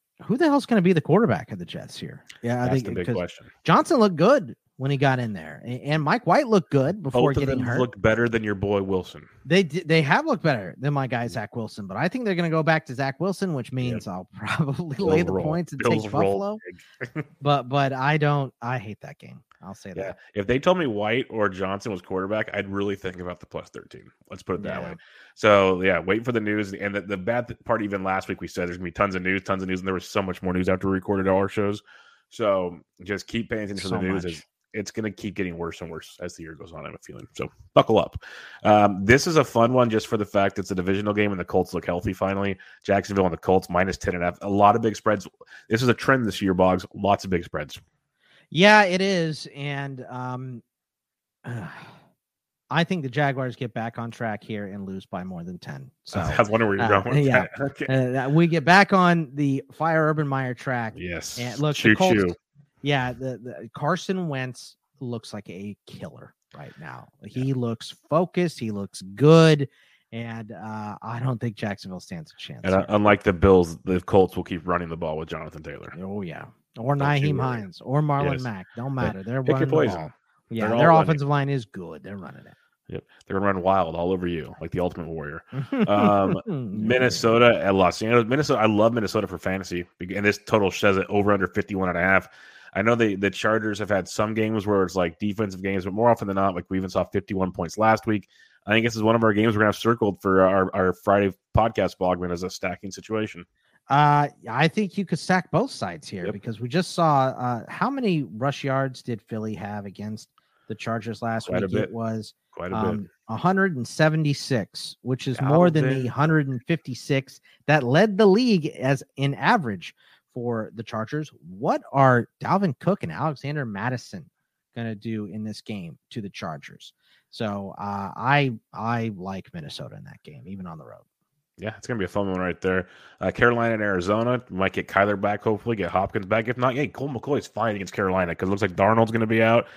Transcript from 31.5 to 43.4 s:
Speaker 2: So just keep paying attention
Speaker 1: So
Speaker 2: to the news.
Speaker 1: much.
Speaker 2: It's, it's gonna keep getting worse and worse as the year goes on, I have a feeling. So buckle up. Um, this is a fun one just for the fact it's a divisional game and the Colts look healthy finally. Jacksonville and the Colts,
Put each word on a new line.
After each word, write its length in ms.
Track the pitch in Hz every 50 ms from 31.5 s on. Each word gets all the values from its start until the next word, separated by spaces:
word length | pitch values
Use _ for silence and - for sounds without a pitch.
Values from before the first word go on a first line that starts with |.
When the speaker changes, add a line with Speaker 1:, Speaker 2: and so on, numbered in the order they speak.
| - 90 101 101 104 104 - _ - - - _ _ _ _ _
Speaker 2:
So 500 | - - 113 104 98 95 90 90 87 - _ _ _ -
just 240 | 87 95 101 92 -
keep 240 | - - 117 110 -
paying 140 | 117 110 107
attention 240 | 98 101 98 90 95
Speaker 1:
So 80 | 90
Speaker 2:
to 60 | 90 92
the 20 | 92
news. 100 | 95 92 87
Speaker 1:
much. 80 | 87 82
Speaker 2:
It's, 80 | 80 - _ _ _ _ _ -
it's 160 | 107 101 -
gonna 180 | - 113 110 107
keep 240 | 95 - - 104 90
getting 220 | - 95 90 85 82
worse 220 | 85 82 80 -
and 100 | 87 82
worse 260 | 82 80 - - - -
as 160 | 87 90 -
the 80 | - 82
year 100 | 80 80
goes 180 | 78 80 82
on, 100 | 82 78 73
I 40 | 76
have 40 | 80
a 40 | -
feeling. 280 | - - - - - -
So 180 | - - - - _ _ - _ -
buckle 240 | - - - 113 98
up. 240 | - - - - - - - - - - - -
Um, 420 | - 104 104 104 104 104 101 92 98
this 220 | 101 123 143 -
is 80 | 180 160
a 80 | 156 131
fun 280 | - - 120 117 120
one 180 | 127 127 123 117
just 160 | 110 110 -
for 100 | - - 107
the 80 | 104
fact 340 | - - 101 98 101 - -
it's 100 | 92 -
a 40 | 101
divisional 380 | 92 90 92 98 98 104 104 101
game 180 | 104 104 104
and 80 | 98 92
the 40 | 87
Colts 300 | - - 92 90 - -
look 100 | 87 -
healthy 260 | - 87 87 - 104
finally. 440 | 92 - 95 95 98 98 101 101 95 - - - - - -
Jacksonville 400 | - 98 98 90 - 101 98 95
and 80 | 90
the 60 | 82
Colts, 300 | -